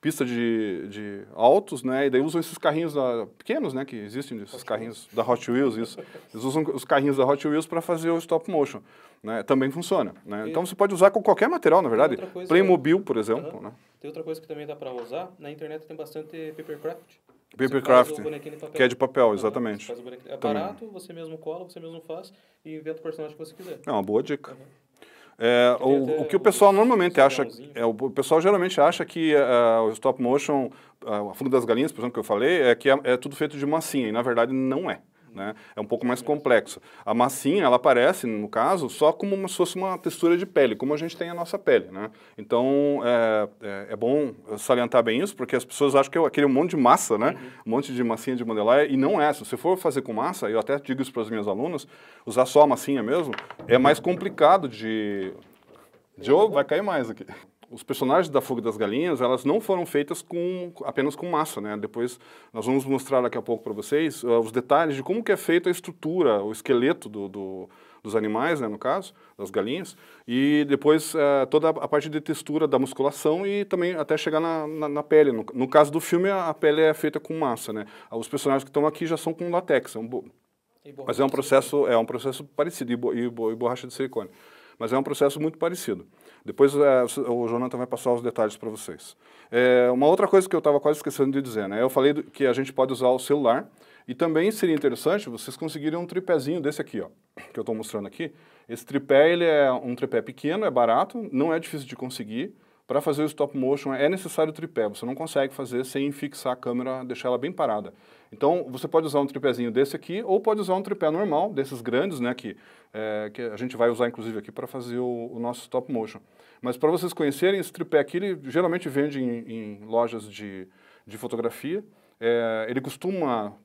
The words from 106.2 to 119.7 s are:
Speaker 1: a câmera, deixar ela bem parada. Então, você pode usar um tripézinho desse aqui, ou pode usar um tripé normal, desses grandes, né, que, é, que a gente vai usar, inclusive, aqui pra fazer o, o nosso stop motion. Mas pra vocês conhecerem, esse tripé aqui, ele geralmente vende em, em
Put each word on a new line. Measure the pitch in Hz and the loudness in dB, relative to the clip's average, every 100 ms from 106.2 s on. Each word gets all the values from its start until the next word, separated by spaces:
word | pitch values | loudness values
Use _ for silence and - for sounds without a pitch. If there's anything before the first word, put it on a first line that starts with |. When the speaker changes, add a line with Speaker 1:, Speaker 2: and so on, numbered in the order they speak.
| 147 - 135 | -10 -6 -6
Speaker 1:
a | 127 | -4
câmera, | - 123 127 131 | -4 -4 -4 -6
deixar | 127 123 127 | -8 -6 -2
ela | 123 | -2
bem | 139 | -4
parada. | 185 147 107 98 - _ _ _ | -2 -2 -2 -4 -16 _ _ _
Então, | 107 143 175 147 | -2 2 2 -2
você | 127 151 | -8 0
pode | 160 160 | 0 2
usar | 143 | 0
um | 139 | 0
tripézinho | 139 135 120 120 | -2 -2 0 -2
desse | 113 139 | 0 0
aqui, | - - 180 | -2 -8 -10
ou | 226 196 | 0 0
pode | 208 214 | 0 -2
usar | 185 | -2
um | 185 | -2
tripé | 202 196 160 | -2 -2 -2
normal, | 156 208 147 175 | 0 0 0 -2
desses | 143 135 131 | -2 -6 -6
grandes, | 117 127 190 156 | -2 0 0 -2
né, | 120 | -4
que, | 123 113 92 - - _ | -4 -8 -14 -18 -20 _
é, | 110 110 107 107 | -10 -6 -6 -8
que | 104 | -8
a | 120 104 | -10 -8
gente | 123 120 | -8 0
vai | 117 | 2
usar, | 117 120 | 2 -2
inclusive, | 120 110 110 | -2 -8 -8
aqui | 101 | -10
pra | - 127 | -12 -12
fazer | 135 120 120 | -10 -8 -6
o, | 123 120 117 | -4 -6 -10
o | 117 | -8
nosso | 120 120 | -8 -8
stop | - 131 123 | -6 -6 -4
motion. | 127 110 - _ _ _ _ | -6 -6 -10 _ _ _ _
Mas | 123 127 | -8 0
pra | 151 | 2
vocês | 165 175 | 2 -2
conhecerem, | - 151 139 180 196 | -2 -2 2 0 0
esse | 175 | -4
tripé | - 165 156 | -8 0 2
aqui, | 185 180 | 2 -2
ele | 202 170 139 | -4 -6 -4
geralmente | 143 180 175 180 | 0 0 0 -2
vende | 135 147 139 | -2 -2 -2
em, | 127 117 113 | -4 -6 -10
em | 113 107 | -12 -12